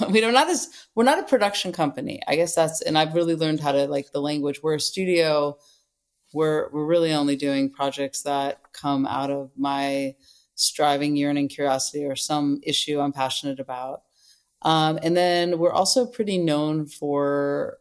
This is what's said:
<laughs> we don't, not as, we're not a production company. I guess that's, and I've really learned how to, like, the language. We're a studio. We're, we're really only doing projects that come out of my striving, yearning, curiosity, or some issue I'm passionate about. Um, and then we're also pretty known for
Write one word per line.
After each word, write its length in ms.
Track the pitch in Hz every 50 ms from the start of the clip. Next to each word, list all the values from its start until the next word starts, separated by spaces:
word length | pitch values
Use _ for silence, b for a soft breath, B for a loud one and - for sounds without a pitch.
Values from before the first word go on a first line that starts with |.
<laughs> 100 | 208 196
we 100 | 190 220
don't, 140 | 220 226 247
not 140 | 262 302 349
as, 180 | 349 - - - B B B B B
we're 100 | 220 240
not 140 | 262 311 370
a 40 |
production 500 | - - 269 226 208 202 202 - - 185
company. 480 | 165 - 156 139 - 131 - - - - - -
I 80 | 139
guess 180 | 160 175 165 -
that's, 280 | 170 160 156 160 -
and 160 | - 165 156 156
I've 160 | 160 156 160
really 200 | 170 170 165 165
learned 240 | 160 160 156 156 147
how 120 | 147 143
to, 140 | 139 139 143
like, 260 | 143 147 139 139 -
the 80 | - 143
language. 400 | 143 147 151 147 139 143 143 -
We're 120 | - 156 156
a 60 | 147
studio. 760 | - - - 190 190 180 180 170 160 156 151 147 147 143 143 b b b b b b b _ _ _ _ _ _ _ _ -
We're, 340 | 151 160 156 156 147 - -
we're 140 | 143 151 151
really 260 | 156 170 170 165 160 156
only 220 | 147 143 143 143
doing 340 | 135 143 143 139 139 139 135
projects 520 | - - 139 139 135 143 139 135 - -
that 380 | - 143 139 139 139 139 - _ _ - -
come 320 | - - 143 139 135 135
out 240 | - 127 135 139 139
of 200 | 139 139 139 135 -
my 580 | 135 139 139 139 139 139 139 139 139 139 269 269 b b b b b b b b
striving, 600 | - - - - - 147 147 143 139 147 147 147
yearning, 320 | 143 143 143 143 143 143 135
curiosity, 560 | - - 143 139 135 131 - - - 147 143
or 120 | 143 135
some 440 | - - - 151 147 147 143 143 143 -
issue 360 | 156 143 - - 151 147 143
I'm 120 | 143 143
passionate 480 | 139 135 131 127 - - 147 143 135 135
about. 420 | 131 - 127 127 131 131 151 - _ _ b b b b b b b b b _
Um, 380 | - 160 160 156 156 156 160 -
and 140 | - 165 175
then 420 | 175 180 180 175 175 175 175 - 165
we're 140 | 170 175
also 320 | - 175 190 - - 262 247
pretty 320 | 247 - - 214 202 190
known 480 | 180 170 156 147 147 151 156 156 156 151
for 920 | 147 - - 151 143 143 143 143 143 143 143 143 143 143 143 143 - - -